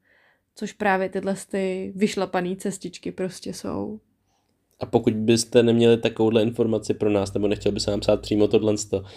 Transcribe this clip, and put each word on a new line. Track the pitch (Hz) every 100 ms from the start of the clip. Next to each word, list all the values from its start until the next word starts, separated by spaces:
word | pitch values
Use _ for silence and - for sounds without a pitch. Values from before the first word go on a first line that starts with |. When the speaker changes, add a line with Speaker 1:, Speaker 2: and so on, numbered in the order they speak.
| _ _ _ _ _
Speaker 1:
což | - 208
právě | - 208 190 190
tyhle | 190 196 190 -
ty | 196 190 185 196 196
vyšlapaný | 214 202 180 185 180 185
cestičky | 202 175 175 - 175
prostě | 180 185 - 196
jsou. | - - - 208 214 _ _ _ _ _ _ _ -
Speaker 2:
A | -
pokud | 117 120
byste | 107 110 117 - 123
neměli | 117 117 117 117
takovouhle | 113 113 110 113
informaci | 113 117 113 107 -
pro | - 107
nás, | 101 95
nebo | 101 101
nechtěl | 104 104
by | 101
se | -
nám | 101
psát | - 104
přímo | - 104 104
tohleto, | 110 107 104 - 98 95